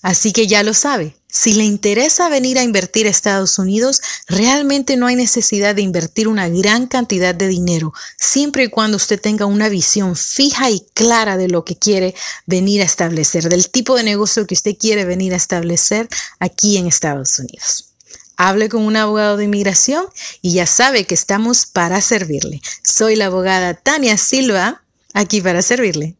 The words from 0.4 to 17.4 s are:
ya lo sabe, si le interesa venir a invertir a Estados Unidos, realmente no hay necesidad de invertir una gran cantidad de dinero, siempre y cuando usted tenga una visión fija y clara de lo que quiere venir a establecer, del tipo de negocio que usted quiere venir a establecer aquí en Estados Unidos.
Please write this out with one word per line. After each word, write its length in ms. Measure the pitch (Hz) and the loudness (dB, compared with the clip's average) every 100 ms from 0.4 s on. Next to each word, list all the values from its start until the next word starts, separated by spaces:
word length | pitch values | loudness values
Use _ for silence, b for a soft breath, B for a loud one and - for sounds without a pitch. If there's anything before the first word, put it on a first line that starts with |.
| 214 | 2
ya 160 | 208 | 4
lo 100 | 208 | 2
sabe, 420 | 214 285 254 156 _ _ | 0 0 -2 -4 _ _
si 220 | - 233 | 0 2
le 120 | 208 | 4
interesa 680 | 214 202 208 208 294 330 349 | 2 2 0 2 2 2 2
venir 280 | 285 254 262 | 2 0 0
a 40 | |
invertir 440 | 247 202 180 220 214 | 2 0 0 0 2
a 40 | |
Estados 480 | 170 208 196 190 - | 2 0 0 0 0
Unidos, 420 | 190 202 254 269 B B - | 0 2 0 0 B B -4
realmente 720 | 185 233 285 285 277 269 262 | 0 2 2 2 0 0 0
no 100 | 247 | 2
hay 80 | |
necesidad 600 | 247 240 247 - 208 202 | 2 0 0 0 0 0
de 80 | 208 | 0
invertir 440 | 196 175 165 - 220 | 0 -2 -2 -2 0
una 220 | 214 175 | 0 0
gran 380 | 170 196 226 254 | 0 2 2 0
cantidad 480 | 254 233 190 180 | -2 -2 0 0
de 140 | 175 190 | 0 -2
dinero, 440 | 180 175 165 160 B B B | 0 0 0 -2 B B B
siempre 460 | - 269 294 269 | -2 0 0 0
y 40 | 247 | 0
cuando 280 | 220 214 208 | 0 0 0
usted 240 | - 202 | 0 -2
tenga 240 | 214 214 | 0 0
una 240 | 202 202 214 | 0 2 0
visión 480 | 196 - 208 190 170 | 0 0 0 0 -2
fija 540 | - - 277 262 262 | -4 0 0 2 0
y 160 | 196 - | -2 -4
clara 420 | - 226 233 214 190 | 0 2 2 2 0
de 120 | 185 | 0
lo 180 | 175 165 | 0 -2
que 100 | 175 | -4
quiere 380 | 208 196 185 185 B B - | 0 2 0 -4 B B -2
venir 340 | 185 196 202 | 0 2 2
a 60 | 180 | 0
establecer, 640 | - 170 170 196 170 165 | 0 0 0 0 0 0
del 180 | 175 185 | 0 2
tipo 260 | 254 240 | 0 0
de 80 | 247 | 0
negocio 440 | 220 202 208 - 202 | 2 0 0 -2 -2
que 80 | |
usted 200 | 185 208 | -2 -2
quiere 300 | 208 220 208 | -2 0 0
venir 300 | 185 180 190 | 0 -2 -2
a 20 | 180 | -2
establecer 720 | - 180 170 170 - 208 233 B B B | -2 -2 -2 0 0 -2 -4 B B B
aquí 400 | 180 - 208 202 | -6 -2 0 0
en 80 | 180 | 0
Estados 520 | - 156 143 131 | -2 -2 -4 -4
Unidos. 520 | - | -4